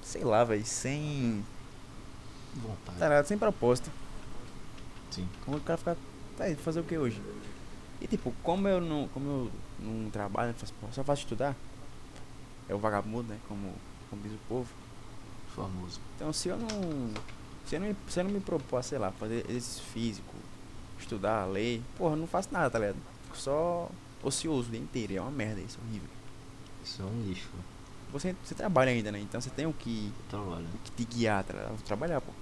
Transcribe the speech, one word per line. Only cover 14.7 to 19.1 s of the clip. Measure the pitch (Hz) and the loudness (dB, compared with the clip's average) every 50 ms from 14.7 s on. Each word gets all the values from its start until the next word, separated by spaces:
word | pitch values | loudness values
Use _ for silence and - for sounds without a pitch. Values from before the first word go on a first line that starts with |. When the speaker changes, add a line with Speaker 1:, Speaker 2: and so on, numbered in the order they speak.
| - - - - - - - - - - - - - - - - - | -6 -12 -12 -12 -12 -12 -10 -10 -10 -10 -10 -10 -10 -8 -8 -8 -6
Speaker 2:
Famoso. | - 101 95 92 90 90 90 - - - - - | -4 -4 -4 -4 -4 -6 -6 -8 -8 -8 -8 -8
Speaker 1:
Então, | - - 156 156 | -4 -2 -2 -2
se | - - 180 | 0 0 0
eu | 185 220 | 0 0
não, | 233 226 214 208 190 170 156 139 127 117 107 107 - - - - - - - - - | -2 -2 0 0 0 0 0 0 0 -2 -2 -4 -6 -6 -8 -10 -10 -12 -12 -10 -6
se | - - | -2 -2
eu | 156 | 0
não | 190 208 | 0 0
me, | 202 202 - - | -2 -2 -4 -2
se | - 175 | 2 2
eu | 180 | 2
não | 190 | 4
me | 202 202 | 2 0
propor, | 190 - 170 156 131 - - 127 123 | 0 2 0 0 0 2 0 0 0
sei | - 147 131 | 0 0 0
lá, | 107 92 | 0 0